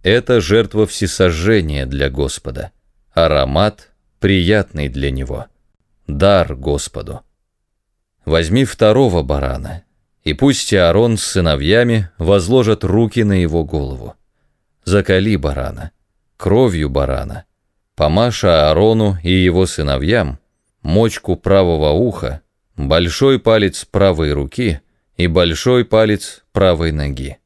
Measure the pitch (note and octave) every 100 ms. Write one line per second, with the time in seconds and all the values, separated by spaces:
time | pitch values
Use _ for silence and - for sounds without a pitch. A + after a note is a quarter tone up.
0 | F2+ A#2 B2 A#2+ E2 G#2+ G#2 G#2+ G#2 -
1 | F#2+ - F#2 D#2+ F#2 G#2+ D#2 C#2+ C2 C#2
2 | C#2 C2 C2+ - C#2 B1+ - _ _ _
3 | _ - D#2+ D2+ C2 D2 G#2 - _ _
4 | _ _ G2 F#2+ F2 G#2 F#2+ D#2+ C#2+ B1+
5 | C#2 C2 B1+ A#1+ A1+ _ _ _ _ _
6 | - C#2+ G2 G2 - C2 C#2+ C#2+ - -
7 | - - _ _ _ _ _ _ _ _
8 | _ _ - E2 E2 A2+ C3 - G#2+ A2+
9 | C3 F2 C2+ C#2+ C2+ B1+ C2 E2+ _ _
10 | _ _ D#2 D2 C#3 C3 - G2+ E2+ F2+
11 | A#2 A2+ - F#2+ E2+ C#2+ D2+ A2 A#2+ A2+
12 | F2+ - E2+ G2+ F2 C3 A2 G#2+ F2 G2+
13 | A2+ A#2+ G#2 F#2+ E2+ E2 D2+ D#2 C#2 B1+
14 | - - _ _ _ _ _ _ - G2+
15 | F#2+ F#2 G#2 F#2+ C#2+ C2+ C2 - D#2 _
16 | _ _ _ _ - G#2+ B2+ E2+ D2 C2
17 | C2+ C2 C2+ - _ _ _ _ _ -
18 | D2+ F2 A#2+ G#2+ G2 D#2+ D2+ D#2 A2 A2
19 | G#2+ F2+ F2+ F#2 F2+ F2 F2+ - D2 C2+
20 | D2+ A#2 D#2 C2 _ _ _ _ - F#2
21 | A2+ - - F2 - G2 F2+ E2 D2+ D#2
22 | B2 G2 B1 D2 _ _ _ - C#2 D#2+
23 | F2 - C3+ B2+ - A2 G2 - - G2+
24 | G2 D#2+ D2+ D2 C#2 - A#2+ D2+ _ _
25 | _ - F2 E2 E2+ D#2 B2+ B2 A2+ A2
26 | G#2+ G#2 - - _ - F#2+ E2 E2 D2+
27 | C#2+ C2+ C2+ C2+